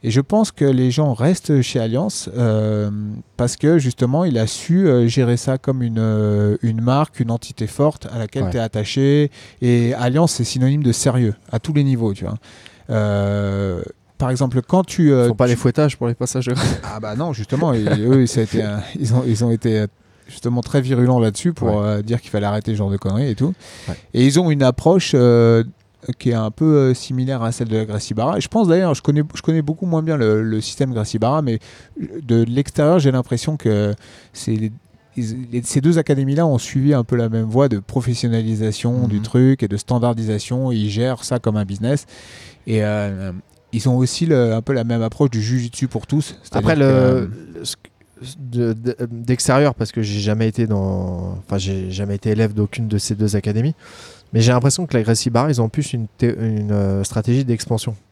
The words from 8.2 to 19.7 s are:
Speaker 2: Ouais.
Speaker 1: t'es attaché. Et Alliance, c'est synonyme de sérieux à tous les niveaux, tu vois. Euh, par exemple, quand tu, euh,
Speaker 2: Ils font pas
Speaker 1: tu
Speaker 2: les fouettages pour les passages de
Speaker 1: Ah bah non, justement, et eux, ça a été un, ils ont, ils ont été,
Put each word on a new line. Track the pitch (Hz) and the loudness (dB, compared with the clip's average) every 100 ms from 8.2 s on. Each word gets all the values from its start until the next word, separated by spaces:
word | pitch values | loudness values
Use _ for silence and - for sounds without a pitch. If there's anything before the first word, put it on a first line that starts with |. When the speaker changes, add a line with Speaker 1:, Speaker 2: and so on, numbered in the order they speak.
| 107 135 | -6 -4
Speaker 2:
Ouais. | 95 | -2
Speaker 1:
t'es | 90 | -2
attaché. | 113 107 104 - 139 147 147 - - - | -4 -4 -4 0 2 4 2 -4 -20 -4
Et | 123 120 117 | 0 2 2
Alliance, | 127 120 135 170 | 0 0 2 2
c'est | - | 0
synonyme | 117 131 127 147 | -4 0 2 2
de | 135 | 0
sérieux | 113 143 123 117 104 - | 2 2 2 0 -2 -6
à | 113 | -6
tous | - | -2
les | 147 | 0
niveaux, | 139 127 110 | 2 2 0
tu | 98 98 | -2 -6
vois. | 107 - - - - - | -8 -12 -20 -20 -20 -4
Euh, | 110 104 101 101 101 101 98 98 90 - - _ _ | -2 0 0 0 -2 -2 -2 -4 -4 -8 -14 _ _
par | 131 | -2
exemple, | 131 135 127 | 0 0 -2
quand | - 180 | 2 0
tu, | 185 - 156 | 0 2 4
euh, | 135 | 6
Speaker 2:
Ils | 120 | 4
font | |
pas | 104 123 | 2 2
Speaker 1:
tu | |
Speaker 2:
les | 120 | 4
fouettages | 123 120 151 - | 2 2 0 0
pour | 120 | -4
les | |
passages | 117 123 131 127 | -4 -4 -4 -2
de | 127 113 - | 0 0 -2
Speaker 1:
Ah | - 107 | -6 -10
bah | 110 107 | -8 -6
non, | 165 | -4
justement, | 117 104 151 165 | -6 -4 0 2
et | 120 104 107 | 2 2 2
eux, | 113 135 123 | 4 4 4
ça | - | 0
a | |
été | 110 113 | 0 -2
un, | 107 104 - - | -2 -4 -8 -6
ils | 120 | 0
ont, | 120 127 | 0 2
ils | 107 | 0
ont | 117 | 0
été, | 117 120 | 0 0